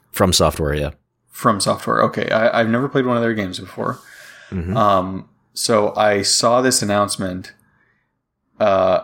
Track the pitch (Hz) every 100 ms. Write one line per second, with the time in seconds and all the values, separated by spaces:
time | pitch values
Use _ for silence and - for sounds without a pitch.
0 | _ - 95 85 82 - 76 73 73 -
1 | _ _ _ - 123 104 - 107 - 113
2 | 110 110 - 107 117 117 113 117 139 139
3 | 127 120 117 110 95 92 95 - 113 127
4 | - - - - - 95 82 110 104 95
5 | 92 95 - _ _ - - 110 104 -
6 | 107 104 98 - 117 123 127 123 104 101
7 | 101 - 95 92 - - _ _ _ _
8 | _ _ _ _ _ - 107 95 92 87